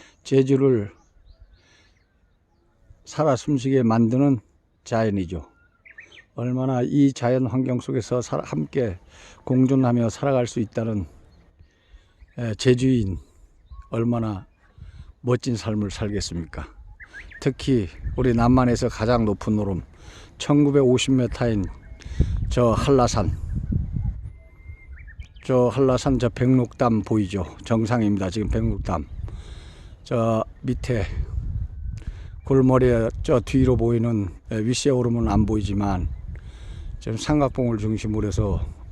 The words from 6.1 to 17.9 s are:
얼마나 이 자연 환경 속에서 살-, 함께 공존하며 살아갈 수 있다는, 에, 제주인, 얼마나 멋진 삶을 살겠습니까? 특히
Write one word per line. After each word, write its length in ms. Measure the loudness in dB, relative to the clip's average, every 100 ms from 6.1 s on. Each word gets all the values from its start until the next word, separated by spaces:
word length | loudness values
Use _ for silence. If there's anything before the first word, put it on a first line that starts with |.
| -20 -16
얼마나 480 | -8 -4 -2 0 0
이 300 | 0 4 4
자연 340 | 2 0 2 0
환경 320 | 0 0 -2
속에서 420 | -2 -4 -2 -4
살-, 220 | -2 -6
함께 560 | -4 -6 -4 -2 -2 -4 -14 -20 -20 -12
공존하며 640 | 0 2 4 4 4 2 0
살아갈 400 | 0 0 0 0
수 100 | -2
있다는, 480 | -4 -4 -4 -4 -6 -10 -20 -20 _ _ -20 _ _ -20 _ _ -18 -8
에, 180 | -6 0
제주인, 640 | 4 4 4 2 0 -4 -10 _ -20 _ _ -20 -8
얼마나 580 | -2 0 0 -2 -6 -10 _ _ -20 -20 -20 -20 -8
멋진 360 | -2 0 0 -4
삶을 360 | -2 -2 -2
살겠습니까? 760 | -4 -6 -4 -6 -8 -10 -12 -14 -16 -20 -20 -20 -20 -20 -6
특히 480 | -4 -2 0 0 0